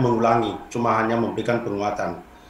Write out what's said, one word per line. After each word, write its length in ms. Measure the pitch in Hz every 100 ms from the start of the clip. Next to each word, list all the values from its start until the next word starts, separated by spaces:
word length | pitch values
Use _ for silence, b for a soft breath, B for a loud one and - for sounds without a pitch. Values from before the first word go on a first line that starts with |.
mengulangi, 480 | 123 113 113 120 107 95 -
cuma 320 | 117 117 110
hanya 160 | 113 117
memberikan 480 | 104 90 117 120
penguatan. 560 | 113 101 104 101 92 85 - B